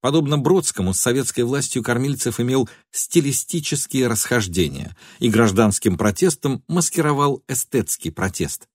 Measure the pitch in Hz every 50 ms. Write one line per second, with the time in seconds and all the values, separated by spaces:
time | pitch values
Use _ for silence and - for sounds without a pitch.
0 | - 127 143 165 151 139 151 147 127 - 185 185 - - - - 92 92 95 -
1 | - 123 120 139 127 - - 127 120 120 135 143 - - - 131 110 - 120 123
2 | 131 143 139 139 - 123 110 - 120 123 131 135 123 - - - _ _ - -
3 | - - - 170 143 139 135 - - - - 170 147 - 151 143 - - - 131
4 | 127 120 117 110 - - 123 120 104 92 85 92 85 73 69 69 - - - _
5 | - - - - 165 127 107 113 117 107 92 101 113 107 101 - - 107 90 78
6 | - 104 98 - 185 185 151 - - 139 131 120 _ - 160 180 160 - - 170
7 | 156 151 147 139 143 143 135 - _ - 135 - - _ - 123 101 - - -
8 | - 85 78 - 95 92 - - 85 73 - - - _